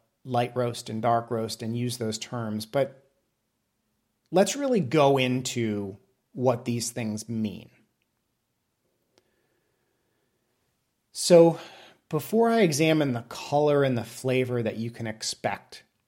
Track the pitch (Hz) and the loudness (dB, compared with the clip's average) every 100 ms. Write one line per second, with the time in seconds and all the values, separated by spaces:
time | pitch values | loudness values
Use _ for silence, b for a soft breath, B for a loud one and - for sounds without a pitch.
0 | _ _ 131 120 120 127 120 117 - 110 | _ _ -4 -2 0 -2 -4 -4 -10 -4
1 | 117 117 117 117 110 - 113 120 123 120 | 0 0 0 -4 -4 -6 -6 -4 -4 -4
2 | 110 110 - 123 110 107 107 143 135 - | -6 -6 -8 -8 -6 -6 -4 -2 -2 -4
3 | _ _ _ _ _ _ _ _ _ _ | _ _ _ _ _ _ _ _ _ _
4 | _ _ _ 170 202 277 277 240 131 156 | _ _ _ 2 2 0 0 0 2 4
5 | 139 135 127 127 127 123 113 104 98 98 | 4 4 2 0 -4 -4 -2 -2 -6 -12
6 | _ _ _ - 123 117 120 120 113 - | _ _ _ -2 0 0 -2 -4 -4 -6
7 | 110 107 - 113 107 87 - _ _ _ | -6 -6 -6 -4 -4 -6 -16 _ _ _
8 | _ _ _ _ _ _ _ _ _ _ | _ _ _ _ _ _ _ _ _ _
9 | _ _ _ _ _ _ _ _ _ _ | _ _ _ _ _ _ _ _ _ _
10 | _ _ _ _ _ _ _ _ _ _ | _ _ _ _ _ _ _ _ _ _
11 | _ - - 175 170 160 B B B B | _ -6 6 8 8 4 B B B B
12 | - 156 - 220 233 226 180 139 160 156 | -8 -8 -2 0 2 4 2 2 2 2
13 | 143 117 - - - 147 147 143 139 120 | 0 -2 -8 -14 -4 0 2 4 2 0
14 | 104 - 131 127 123 123 110 98 117 117 | -6 -8 -2 0 0 -2 -4 -4 -8 -8
15 | 113 107 - - 110 98 - - - _ | -10 -8 -10 -6 -6 -6 -10 -20 -20 _